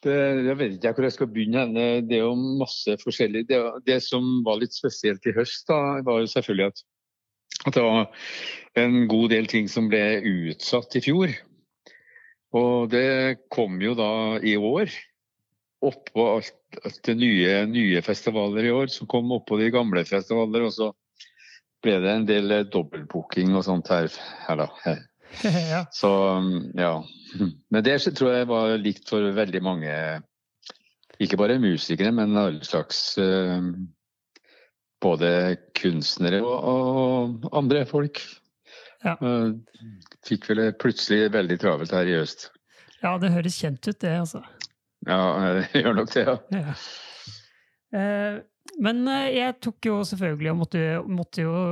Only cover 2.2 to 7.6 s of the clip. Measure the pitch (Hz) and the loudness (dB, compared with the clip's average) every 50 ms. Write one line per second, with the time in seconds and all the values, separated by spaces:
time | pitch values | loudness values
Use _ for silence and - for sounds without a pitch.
2.2 | 113 120 123 123 131 131 135 139 127 - - - - - 107 - - 120 - - | 2 2 0 0 -2 -2 -2 -2 -2 -4 -6 -4 -2 -2 -2 -2 -4 -4 -2 0
3.2 | 120 104 104 110 117 123 135 123 117 117 117 131 - 131 131 127 - - 127 123 | 0 0 0 -2 0 2 2 2 2 0 -4 -2 0 0 0 0 0 -2 -2 0
4.2 | 127 127 127 127 117 110 107 110 120 - - - - 123 - - - 107 98 95 | 0 0 0 0 2 0 0 0 -2 -4 -4 -4 -4 -4 -4 -2 -2 -2 -2 0
5.2 | - 117 101 113 120 - - - - - 160 151 143 139 139 135 131 123 117 113 | -2 -2 0 0 0 -2 -4 -4 -2 0 0 2 2 0 -2 -2 -2 0 0 0
6.2 | 113 107 - 127 - - 101 95 98 98 - - - _ _ _ _ _ _ _ | 0 0 -2 -2 -2 0 0 0 0 0 -2 -6 -16 _ _ _ _ _ _ _
7.2 | _ _ _ _ _ _ - - | _ _ _ _ _ _ -12 -6